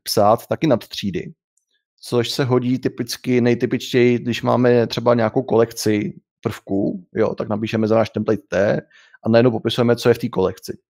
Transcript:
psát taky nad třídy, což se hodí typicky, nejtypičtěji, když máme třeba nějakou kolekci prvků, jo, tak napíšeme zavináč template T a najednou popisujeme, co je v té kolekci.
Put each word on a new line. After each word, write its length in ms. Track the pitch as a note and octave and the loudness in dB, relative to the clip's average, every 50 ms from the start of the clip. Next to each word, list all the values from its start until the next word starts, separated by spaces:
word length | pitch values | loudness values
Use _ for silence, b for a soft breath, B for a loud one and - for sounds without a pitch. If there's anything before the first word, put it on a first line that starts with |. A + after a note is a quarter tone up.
psát 440 | _ - - A2 G2+ G#2 A2+ - - | _ -4 0 2 4 4 4 2 0
taky 200 | _ A2+ - - | _ -6 -2 0
nad 220 | D#3+ B2 A2 - - | 0 0 0 -2 -10
třídy, 440 | - - - G2+ E2 E2+ - - - _ _ _ _ _ _ _ _ _ _ _ _ _ | -12 -8 -8 -6 -6 -6 -10 -10 -16 _ _ _ _ _ _ _ _ _ _ _ _ _
což 300 | - - B2 A#2+ A2+ - | -10 -2 -2 -2 -2 -2
se 140 | - - C#3+ | -2 -4 0
hodí 340 | B2 B2+ B2 A#2+ B2 C3 B2 | 2 2 0 2 0 -2 -2
typicky, 640 | - B2 - - B2+ - - - - C3 B2+ B2 | -2 -6 -6 -6 -8 -10 -10 -8 -4 0 0 2
nejtypičtěji, 800 | A#2 A#2+ A#2+ A#2+ B2 A2 C3 B2 - - - B2+ A#2+ B2 A#2+ A#2 | 2 2 2 2 0 -2 -2 -6 -6 -2 2 4 4 4 2 2
když 240 | - A#2+ A2+ - | -2 -4 -6 -4
máme 440 | - B2 A#2 A#2+ B2 B2 A#2+ A#2+ A2+ | 0 0 2 4 4 4 4 4 2
třeba 280 | A2 - A#2+ A#2 A#2+ A#2+ | 0 -4 -2 0 2 2
nějakou 280 | A#2+ A2 G#2+ - C3+ | 2 0 0 0 -2
kolekci 800 | B2+ - C3+ A2+ A#2 A2+ - - - G#2+ G#2+ G#2 - - - - _ _ _ _ | -2 2 2 2 2 2 -2 -4 -2 -2 0 0 -2 -6 -10 -14 _ _ _ _
prvků, 640 | _ A#2 G#2+ - _ - G2+ G2 G#2 - - F#3+ F2 _ _ | _ -8 -8 -8 _ -4 -4 -2 -2 -2 -4 -8 -14 _ _
jo, 200 | - G#2+ - - | -2 -2 -2 -2
tak 140 | - - A2+ | -6 -6 -6
napíšeme 400 | G#2+ G#2 A2+ A2 - A2 A2 G#2 | -4 -4 -4 -4 -2 -2 0 2
zavináč 220 | A2 A2+ A2 - | 2 2 0 0
template 320 | - A2+ G#2+ A2+ A2 G2+ - _ | -2 -4 -2 -2 -2 -2 -4 _
T 320 | - F2+ G2 G#2+ C#3 D#3 - b b b b b b b - | -2 0 0 0 0 -2 -4 b b b b b b b -2
a 40 | A2+ | 2
najednou 220 | A2+ A#2 A#2+ B2+ | 4 4 4 4
popisujeme, 460 | A2+ G#2+ - A#2 - - A#2+ A#2+ A#2+ | 2 0 -4 -4 -2 0 2 0 0
co 120 | A#2 - B2 | 2 4 2
je 60 | A#2 | 2
v 40 | - | 2
té 100 | - A2+ | 0 -6
kolekci. 500 | - F#2+ F#2+ F2+ F#2+ - - - - - _ _ | -2 0 -2 -2 -2 -6 -14 -16 -16 -16 _ _